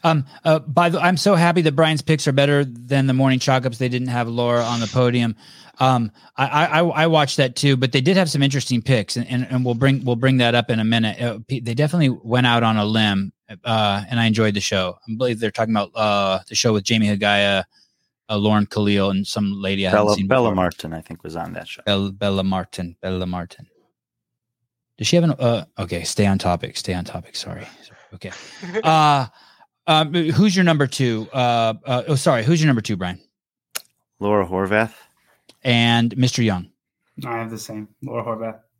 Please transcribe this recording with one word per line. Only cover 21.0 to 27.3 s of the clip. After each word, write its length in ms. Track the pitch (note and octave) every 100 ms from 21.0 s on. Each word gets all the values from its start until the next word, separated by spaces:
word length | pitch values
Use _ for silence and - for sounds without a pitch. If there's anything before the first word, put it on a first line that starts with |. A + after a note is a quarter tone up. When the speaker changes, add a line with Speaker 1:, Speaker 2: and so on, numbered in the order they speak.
Speaker 2:
think, 240 | - E2
was 120 | - E2
on 180 | E2+
that 120 | F2 -
show. 140 | - -
Speaker 1:
Bella, 260 | G2+ G2
Bella 320 | F#2+ G#2 G2
Martin. 520 | F#2+ F#2+ F2 - F2+ E2+
Bella 240 | F#2 F#2 F2+
Martin. 400 | F2+ E2+ - - _ _ _ _ _ _ _ _ _ _ _ _ _
Does 80 | A2+
she 100 | F3
have 80 |
an, 60 | E3
uh, 320 | C#3 B2 A2+ E2 -
okay, 260 | F#2 F2
stay 220 | D#2+ - G2+
on 100 | F#2+
topic. 400 | F2+ F2 - -
Stay 160 | -
on 120 | F2+
topic. 300 | F2 - -